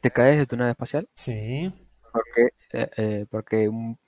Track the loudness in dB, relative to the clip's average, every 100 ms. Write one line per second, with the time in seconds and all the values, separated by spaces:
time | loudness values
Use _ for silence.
0 | 0 4 4 6 2 0 -2 -2 -4 -6
1 | -6 -12 -8 -8 -6 -6 -6 -8 _ _
2 | _ -6 -4 2 2 _ _ -6 -6 -2
3 | -4 -4 -6 -8 -2 0 0 0 -8 -10